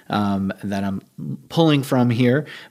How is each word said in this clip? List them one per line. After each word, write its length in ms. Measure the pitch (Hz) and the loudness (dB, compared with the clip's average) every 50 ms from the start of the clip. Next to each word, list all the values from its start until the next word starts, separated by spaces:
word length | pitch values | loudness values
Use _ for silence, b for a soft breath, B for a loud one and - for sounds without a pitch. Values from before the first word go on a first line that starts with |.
| B B | B B
um, 420 | - 104 104 101 101 98 98 95 - - - | -2 -2 0 0 0 0 -2 -4 -4 -6 -8
that 180 | 101 101 98 | -6 -4 -4
I'm 200 | 98 98 98 95 - _ _ - - 147 139 - - - | -4 -4 -6 -6 -10 _ _ -12 -10 -10 -10 -12 -12 -4
pulling 320 | - 165 165 160 151 143 | 0 2 4 4 4 2
from 260 | 131 - 139 127 123 123 | 2 0 2 2 2 2
here. 380 | 117 110 127 123 123 147 147 B B B B B | 2 2 2 2 2 2 -2 B B B B B